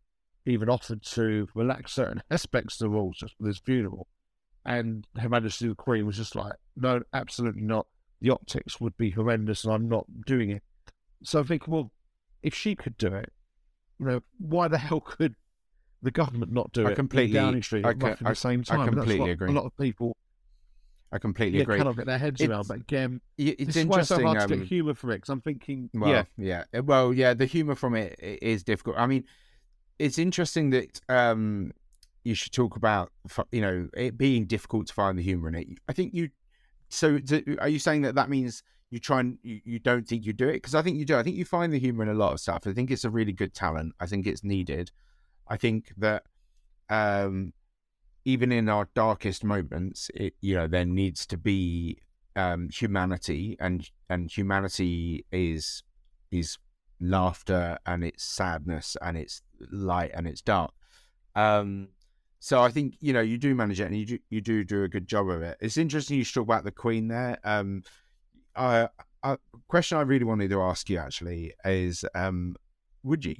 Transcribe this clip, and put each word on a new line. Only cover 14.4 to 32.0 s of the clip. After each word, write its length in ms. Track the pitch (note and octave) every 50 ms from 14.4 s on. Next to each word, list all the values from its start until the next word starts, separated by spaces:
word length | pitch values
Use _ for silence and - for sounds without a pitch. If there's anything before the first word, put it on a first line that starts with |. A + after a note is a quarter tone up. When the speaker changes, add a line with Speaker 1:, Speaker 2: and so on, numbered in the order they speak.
| F#3+ D3+ D#3+ F3 F3
Speaker 1:
the 100 | E3 D#3
hell 240 | C#3+ B2+ D3+ E3 D#3
could 340 | - - - - E3 D3 A2 _ _ _ _ _ _ _ _ _ _ _ _ - -
the 80 | B2+
government 400 | - E3+ D#3 C3+ B2 A#2+ A2+ E2+
not 200 | A#2 B2 - - -
do 120 | B2 G#2+
Speaker 2:
I 60 | G#2
Speaker 1:
it 40 | G2+
Speaker 2:
completely, 420 | - C3+ C3 - C3+ B2 A2 - C3+
Speaker 1:
in 40 | C3
Downing 180 | C3 B2+ B2 A2
Street 220 | - A#2 G#2+ G2+
Speaker 2:
I 40 | A#2
Speaker 1:
at 100 | A2+ C3
Speaker 2:
co-, 80 | C3+ A2+
Speaker 1:
roughly 160 | G#2 - A2
Speaker 2:
I, 20 | G#2+
Speaker 1:
the 60 | A2
same 240 | - - B2 B2 B2
Speaker 2:
I 20 | A#2+
Speaker 1:
time? 140 | - - D3 C3 A2 A2+
That's 140 | C#3+ A2
Speaker 2:
completely 120 | A2+ G#2 F#2
Speaker 1:
what 100 | - F2
Speaker 2:
agree. 180 | F2 F2 F#2+ F#2
Speaker 1:
a 40 | C#3+
lot 120 | C#3+ -
of 100 | B2+ -
people 380 | - C#3 C3 G#2+ - A#2+ A#2 A2+ _ _ _ _ _ _ _ _ _ _ _ - - _ - _ _ _ -
Speaker 2:
I 60 | -
completely 400 | G2+ - A2 F2 - A2+ G2 F2+
Speaker 1:
yeah, 60 | - C#3
Speaker 2:
agree. 140 | A#2+ G#2
Speaker 1:
cannot 200 | G2+ C#3 C3+ A#2
get 80 | A#2 B2
their 140 | C3 B2+ B2+
heads 220 | C#3 D3+ C3+ B2
Speaker 2:
It's 80 | D#3 C#3
Speaker 1:
around. 180 | G#2+ G#2 G2+
But 100 | G#2 G2
again, 440 | A#2 B2 - D3 C3+ C3 B2+ B2+ B2 _ _ - -
Speaker 2:
y-, 160 | C#3+ D3 -
it's 80 | - C#3
Speaker 1:
this 120 | C3+ D3
is 80 | E3 D#3+
why 120 | E3 G3 F#3
it's 100 | D#3+ -
so 60 | F#3
Speaker 2:
interesting, 100 | E3+ E3
Speaker 1:
hard 120 | D#3+ D#3+ -
to 120 | G#2 - D#3
Speaker 2:
um, 60 | -
Speaker 1:
get 80 | F#2
humour 260 | F#2 F#3 F3 D#3+ D3+ C#3
from 160 | - - B2
it, 120 | A2 F#2+ -
'cause 60 | -
I'm 120 | C#3 C3
thinking, 480 | - D#3 D3 A#2+ - - C#3 C3 B2 A#2 -
Speaker 2:
well, 180 | A2 G#2+ -
Speaker 1:
yeah. 120 | A2+ A2 G#2 - -
Speaker 2:
yeah. 260 | - G2 F#2+ F2 E2+ - - - A#2
Uh, 40 | C3
well, 300 | D3 C#3 C3 B2+ B2 B2
yeah, 200 | C3 B2+ B2 B2
the 120 | A#2 C3+
humour 280 | C3 - E3+ D#3 D3 C#3
from 220 | - - B2 A#2
it 200 | A2 G#2 F2+ - -
i-, 160 | - F#2+ G#2 -
is 220 | - A2+ A2+ G2+ F2
difficult. 340 | - G#2+ - - A2+ -
I 100 | - A#2+
mean, 180 | B2+ C3+ C3 - - - _ _ _ _ - _ _ _ _ _ _ _
it's 220 | - D3+ C#3+ - D#3+
interesting 500 | E3 F#3 E3+ - E3+ - - E3 D3+ C#3
that, 320 | C3 B2+ D#2+ - - - _ -
um, 600 | B2+ B2+ A#2+ A#2 A2+ A2 A2 G#2+ G#2 G2+ F#2 - - _ _ _ _ _